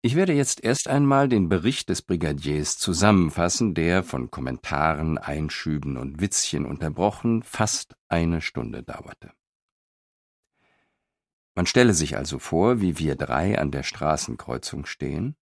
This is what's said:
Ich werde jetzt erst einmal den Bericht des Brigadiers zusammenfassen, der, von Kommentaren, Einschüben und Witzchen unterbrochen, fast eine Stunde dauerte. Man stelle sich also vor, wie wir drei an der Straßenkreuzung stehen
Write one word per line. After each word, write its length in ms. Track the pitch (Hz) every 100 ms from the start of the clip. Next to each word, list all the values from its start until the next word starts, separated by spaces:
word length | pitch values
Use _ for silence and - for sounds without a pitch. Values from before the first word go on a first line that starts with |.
Ich 160 | 120 143
werde 180 | 190
jetzt 280 | 147 135 -
erst 240 | 113 135 -
einmal 440 | 139 143 139 139
den 180 | 117 90
Bericht 400 | 90 90 135 -
des 140 | 90
Brigadiers 760 | - 90 80 73 71 73 73 -
zusammenfassen, 960 | - 85 101 101 82 73 87 - 113
der, 300 | 85 82 90
von 280 | 90 67 62
Kommentaren, 840 | - 64 64 - 71 80 76 80 80
Einschüben 800 | - 73 78 - - 76 71 64
und 240 | 67 73
Witzchen 460 | 98 - - 73 65
unterbrochen, 760 | - 85 73 98 - 120 113
fast 540 | - - 107 - - - _
eine 340 | 85 82 82
Stunde 400 | - - 58 57
dauerte. 500 | 60 - - - - _ _ _ _ _ _ _ _ _ _ _ _ _ _ _ _ _ _ _ _ _ _
Man 100 | -
stelle 300 | 90 127 123
sich 240 | 90 76 57
also 200 | - 67
vor, 440 | - 80 104 123
wie 160 | 95 76
wir 180 | 78 65
drei 420 | - 64 87 -
an 120 | 73
der 120 | 69
Straßenkreuzung 1000 | 69 - 76 78 - 60 - 64 - 67
stehen 520 | 73 - 69 73 117 151